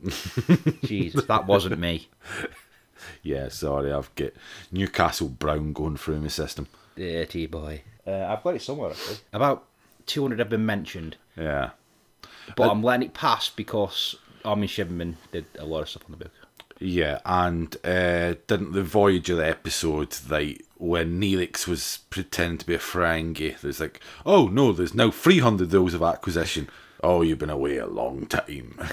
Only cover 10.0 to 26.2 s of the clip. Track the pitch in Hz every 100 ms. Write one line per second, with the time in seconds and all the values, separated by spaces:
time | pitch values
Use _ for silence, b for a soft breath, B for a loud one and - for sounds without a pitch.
10 | - 151 139 113 110 113 110 101 78 92
11 | 80 - _ - 78 71 62 - _ _
12 | _ _ B B B 107 120 107 117 123
13 | 127 - 147 110 - - 101 110 98 -
14 | - - _ - 107 104 98 - 87 87
15 | 85 82 - 87 78 - 78 80 76 -
16 | - 78 - - - - - - 92 87
17 | 76 65 - 90 90 85 82 - - 90
18 | 90 87 87 85 - 101 90 95 90 107
19 | 101 92 85 85 80 80 - - 82 76
20 | 73 - - 76 76 - - - 85 85
21 | 82 87 101 95 90 - - 87 - -
22 | - 95 90 - 87 80 - 82 - 87
23 | 85 82 82 76 76 - 73 67 78 -
24 | B B - 196 107 110 131 87 90 110
25 | 113 - 170 185 123 101 90 95 92 85
26 | 85 -